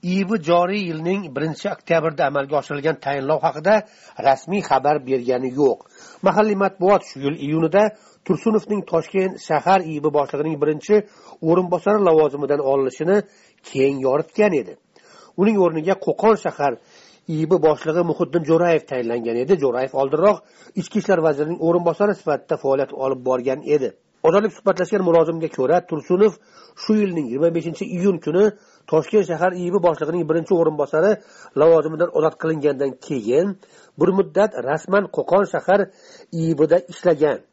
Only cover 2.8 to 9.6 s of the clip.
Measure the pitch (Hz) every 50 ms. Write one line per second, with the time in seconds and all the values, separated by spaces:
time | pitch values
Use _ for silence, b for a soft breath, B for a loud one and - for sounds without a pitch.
2.8 | 139 160 156 - - - 143 139 135 139 156 151 - 165 - 151 156 185 214 214
3.8 | 208 B B B B B B B - 135 135 135 - 160 185 208 180 - 143 131
4.8 | 123 147 156 147 131 127 135 127 120 120 127 123 131 131 123 139 143 131 117 -
5.8 | B B B B B B B B - 190 170 196 214 214 208 196 196 190 196 _
6.8 | 185 190 208 190 - - - 135 139 139 156 - 139 143 151 160 160 160 156 202
7.8 | 214 214 214 b b b b b b - 190 - - 226 214 214 208 - 208 202
8.8 | - - - 165 160 - - 190 185 190 - - - - 160 147